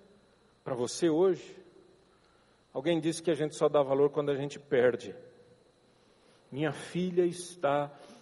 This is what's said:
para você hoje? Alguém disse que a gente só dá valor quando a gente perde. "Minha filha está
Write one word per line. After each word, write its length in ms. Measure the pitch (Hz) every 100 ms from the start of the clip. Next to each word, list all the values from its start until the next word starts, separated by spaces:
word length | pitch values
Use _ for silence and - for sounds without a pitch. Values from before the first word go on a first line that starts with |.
| - _ _ _ _ _
para 100 | -
você 380 | 127 123 - 175
hoje? 440 | 156 190 160 - - - - - _ _ _ _ _ _ _ _
Alguém 260 | 131 139 165
disse 220 | 156 156
que 80 | -
a 60 | 143
gente 200 | 151 147
só 140 | 151
dá 140 | 147
valor 260 | 135 139 143
quando 220 | 147 143
a 40 | 139
gente 240 | 143 -
perde. 560 | - 131 123 120 101 90 - - - _ _ _ _ _ _ _ _ _ _
"Minha 200 | 131 165
filha 520 | 170 - 170 185 175
está 680 | 175 170 - - 143 143 143 - - -